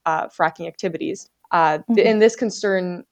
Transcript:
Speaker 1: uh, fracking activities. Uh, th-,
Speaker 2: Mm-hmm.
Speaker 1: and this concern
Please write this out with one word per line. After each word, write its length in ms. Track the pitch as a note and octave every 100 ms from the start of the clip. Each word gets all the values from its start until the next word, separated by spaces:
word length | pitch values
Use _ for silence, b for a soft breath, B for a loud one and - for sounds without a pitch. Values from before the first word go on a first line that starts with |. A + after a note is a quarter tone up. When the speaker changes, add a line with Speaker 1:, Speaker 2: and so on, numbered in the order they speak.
| -
Speaker 1:
uh, 200 | D#3+ -
fracking 400 | - E3 - E3
activities. 640 | - F#3 E3 D#3 F#3+ - _ -
Uh, 260 | F3 D#3 D#3
th-, 60 | -
Speaker 2:
Mm-hmm. 180 | A3+ A3+
Speaker 1:
and 140 | G#3+
this 140 | A3+ A3+
concern 720 | A3 - G3+ F#3+ F3+ F3 -